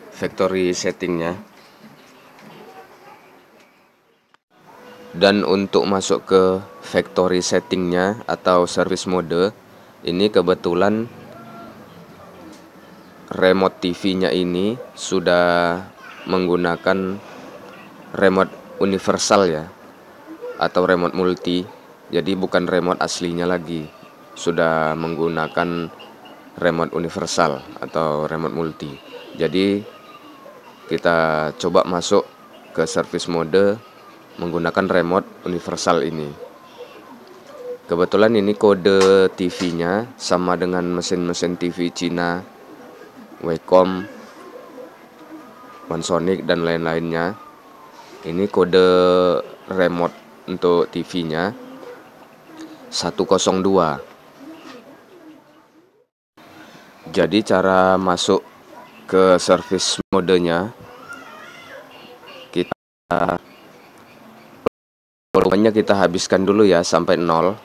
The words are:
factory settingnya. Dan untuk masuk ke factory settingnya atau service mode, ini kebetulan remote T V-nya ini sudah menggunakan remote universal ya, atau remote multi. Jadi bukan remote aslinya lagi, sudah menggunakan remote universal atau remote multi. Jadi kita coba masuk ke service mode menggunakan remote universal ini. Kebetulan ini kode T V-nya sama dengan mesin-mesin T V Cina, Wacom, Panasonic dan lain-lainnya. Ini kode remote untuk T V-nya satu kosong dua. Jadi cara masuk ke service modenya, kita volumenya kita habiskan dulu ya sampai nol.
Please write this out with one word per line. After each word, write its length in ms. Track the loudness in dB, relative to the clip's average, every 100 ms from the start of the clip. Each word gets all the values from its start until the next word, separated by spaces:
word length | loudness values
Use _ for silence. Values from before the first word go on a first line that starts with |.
| -20
factory 640 | -10 -8 -2 0 0 0
settingnya. 640 | 0 -4 -4 -4 -2 -4 -6 -14 -20 -20 -20 -20 -20 -20 -20 -20 -20 -20 -20 -20 -20 -20 -20 -20 -20 -20 -20 _ _ _ _ _ _ _ _ _ _ _ _ -20 -20 -20 -20 -12
Dan 320 | 2 4 4
untuk 400 | 2 0 2 2
masuk 400 | 2 0 0 -2
ke 400 | 2 4 4 2 -6 -18
factory 640 | -4 -2 -2 0 2 0
settingnya 800 | 0 -2 0 -2 0 0 0 -2
atau 400 | -6 -2 2 4
service 400 | 2 0 -2 -2
mode, 480 | -2 -2 -2 0 0 -2 -20 -20 -20 -12 -6
ini 240 | 0 2
kebetulan 720 | 2 2 0 0 2 2 0 -6 -12 -20 -20 -20 -20 -20 -20 -20 -20 -20 -20 -20 -20 -20 -20 -20 -20 -20 -20 -20 -20 -10 2
remote 480 | 4 4 2 0
T 80 | -6
V-nya 400 | -2 -2 0 0
ini 480 | 0 0 -2 -2 -4 -12 -12
sudah 800 | -4 -2 2 2 4 2 0 -2 -8 -18 -20 -14
menggunakan 960 | -4 -2 0 0 0 -2 -2 -2 -2 -8 -14 -20 -20 -20 -20 -20 -20 -20 -10 2
remote 640 | 4 4 0 -2 -14 -4
universal 640 | -2 0 0 0 4 4
ya, 240 | 4 0 -6 -16 -20 -20 -20 -20 -20 -16 -12 -4
atau 320 | -2 0 2
remote 240 | 2 0
multi. 560 | 0 -2 -2 -2 -4 -4 -14 -20 -20 -6
Jadi 240 | -4 -2
bukan 320 | -4 0 0 0
remote 320 | 0 0 -2
aslinya 480 | -2 -4 -6 -4 -2
lagi, 400 | -2 -4 -10 -10 -16 -20 -20 -20
sudah 640 | -8 -4 0 2 2 0 -2
menggunakan 880 | -4 -2 -2 -2 -4 -2 -2 -4 -8 -12 -20 -20 -20 -20 -20 -2
remote 320 | -2 0 -2
universal 720 | -4 -6 -6 -4 0 0 0 -10 -14
atau 480 | -6 -2 -2 -2 -4
remote 240 | -4 -4
multi. 400 | -4 -6 -6 -12 -14 -18 -18 -14 -4
Jadi 400 | -2 0 0 0 -6 -20 -20 -20 -20 -20 -20 -20 -20 -18 -8
kita 640 | -2 2 2 2 0 -2
coba 320 | -4 0 2 2
masuk 400 | -2 2 0 0 -12 -20 -20 -10
ke 80 | -4
service 480 | -2 -2 -2 -4 -4
mode 480 | -4 0 2 2 0 -8 -20 -20 -20 -20 -10
menggunakan 480 | -6 -2 -2 0 2
remote 560 | 2 2 0 -2 -12 -8
universal 560 | -6 -6 -4 0 0
ini. 320 | 0 -6 -8 -12 -18 -20 -20 -20 -20 -20 -20 -20 -20 -20 -20 -16 -14 -12 -6
Kebetulan 480 | -2 0 4 4
ini 240 | 4 0 2
kode 720 | 4 4 4 4 6 6 4
T 160 | 0 -4
V-nya 640 | -2 -4 -2 -2 -2 -4 -8
sama 400 | -2 0 0 0
dengan 320 | -2 -2 -2
mesin-mesin 720 | -4 -4 -2 -2 -2 -4 -4
T 80 | -6
V 240 | -4 -6
Cina, 480 | -4 -4 -2 -2 -4 -8 -20 -20 -20 -20 -20 -20 -20 -20 -10
Wacom, 640 | -6 -6 4 4 4 0 -8 -16 -20 -20 -20 -20 -20 -20 -20 -20 -20 -20 -20 -20 -20 -20 -20 -18 -10
Panasonic 560 | -8 -2 0 0 -2
dan 240 | 0 0 0
lain-lainnya. 720 | -2 -2 -2 -2 -2 -4 -6 -16 -20 -20 -20 -20 -20 -20 -16 -8
Ini 240 | -4 -2
kode 360 | 0 4 6 6 6 4 4 4 0 -4 -14 -8
remote 800 | 0 0 0 -4 -4 -20 -18 -10
untuk 400 | -2 2 2 0
T 160 | -4 -6
V-nya 640 | -6 -4 -4 -4 -6 -16 -18 -18 -20 -20 -20 -20 -20 -20 -20 -20 -20 -10
satu 320 | -6 -6 -2
kosong 400 | 0 2 2 2
dua. 400 | 2 2 2 -2 -10 -20 -20 -20 -20 -20 -20 -20 -20 -20 -20 -20 -20 -20 _ _ _ _ _ _ _ _ _ _ -20 -20 -20 -20 -20 -20 -6
Jadi 320 | 0 2 2 2
cara 480 | 2 4 4 4
masuk 480 | 4 2 0 2 0 -2 -20 -20 -20 -20 -18 -2
ke 320 | 4 6 4
service 640 | 4 2 2 -2 -2 -4 -2
modenya, 640 | -2 2 2 2 0 -2 -8 -20 -20 -18 -18 -18 -20 -20 -20 -20 -20 -20 -20 -20 -20 -20 -20 -8
kita 880 | -4 -4 -6 _ _ -4 0 0 -2 -6 -20 -20 -20 -20 -20 -20 -20 -20 -20 -20 -10 -10 _ _ _ _ _ _
volumenya 400 | -2 0 2 2
kita 320 | 2 2 4
habiskan 400 | 2 0 0 0
dulu 240 | 2 4 6
ya 160 | 4
sampai 320 | 2 0 2
nol. 400 | 0 2 2 0 -2